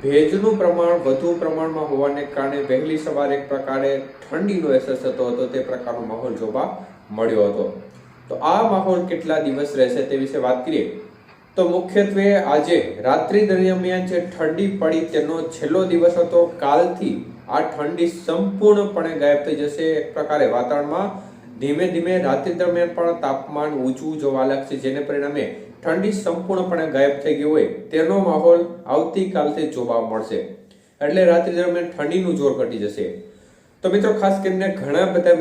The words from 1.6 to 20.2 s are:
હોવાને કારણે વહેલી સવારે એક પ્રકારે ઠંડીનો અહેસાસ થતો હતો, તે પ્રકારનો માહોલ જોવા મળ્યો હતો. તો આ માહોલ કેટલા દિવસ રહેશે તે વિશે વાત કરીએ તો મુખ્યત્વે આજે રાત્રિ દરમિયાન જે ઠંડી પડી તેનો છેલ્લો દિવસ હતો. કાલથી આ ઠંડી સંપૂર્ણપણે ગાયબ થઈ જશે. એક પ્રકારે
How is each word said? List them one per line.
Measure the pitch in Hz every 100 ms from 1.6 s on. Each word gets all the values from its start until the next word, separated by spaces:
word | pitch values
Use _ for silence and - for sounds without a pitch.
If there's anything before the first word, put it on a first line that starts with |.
| 160 160 151
હોવાને | 135 143 143 139 -
કારણે | 135 143 139
વહેલી | 131 156 156 156
સવારે | 143 139 139
એક | 139
પ્રકારે | 139 135 135 139 135 - -
ઠંડીનો | - 165 196 190 156
અહેસાસ | 131 - 127
થતો | 139 - 123
હતો, | 120 127
તે | 131 127
પ્રકારનો | 123 123 117 113
માહોલ | 113 123 104
જોવા | 110 127 147 - - - - 107
મળ્યો | 113 110 101
હતો. | - - - - - - - -
તો | - 151
આ | 190 220
માહોલ | 190 190 180 -
કેટલા | 170 165 156
દિવસ | 147 135 143 135
રહેશે | 123 120 104
તે | 135
વિશે | 135 147 123
વાત | 127 165
કરીએ | 147 - - - - - - _ -
તો | 175 175
મુખ્યત્વે | 175 202 196 196 196 196 135 147
આજે | 151 170 - 110 123
રાત્રિ | 147 - 202 202
દરમિયાન | 185 185 185 180 185 185
જે | 180 175
ઠંડી | - 160 170 196 196
પડી | 160 165 160
તેનો | 156 147 165 - -
છેલ્લો | 143 170 185
દિવસ | 170 170 170
હતો. | 170 175 170 - 139
કાલથી | 160 180 180 - - - - -
આ | 139
ઠંડી | 156 - 147 175 170 - -
સંપૂર્ણપણે | 165 196 196 208 208 196 - 165 151
ગાયબ | 143 143 -
થઈ | 147
જશે. | 147 143 160 156
એક | 143
પ્રકારે | -